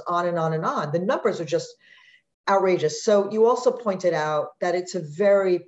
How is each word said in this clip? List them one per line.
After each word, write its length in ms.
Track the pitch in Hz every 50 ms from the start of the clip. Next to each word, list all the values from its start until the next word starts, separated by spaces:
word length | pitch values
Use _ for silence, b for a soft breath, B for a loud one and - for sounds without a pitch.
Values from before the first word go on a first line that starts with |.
| -
on 200 | - 175 175 175
and 120 | 175 170 165
on 160 | 160 160 160
and 100 | 156 175
on. 260 | 240 294 240 156 147
The 100 | 147 170
numbers 380 | 185 208 285 - - 214 175 -
are 60 | 165
just 300 | - 170 156 - - - b b b b b b b b b b b _ _ _ -
outrageous. 560 | 196 196 185 190 180 151 147 156 - - -
So 260 | 220 208 202 196 202
you 160 | 214 220 226
also 240 | 233 247 240 - 254
pointed 440 | 247 - - 208 190 185 185 175 165
out 440 | 156 151 151 151 151 - - - _
that 140 | 185 180 170
it's 200 | 180 175 - -
a 60 | 180
very 600 | 165 147 147 165 208 196 202 202 190 185 180 170 -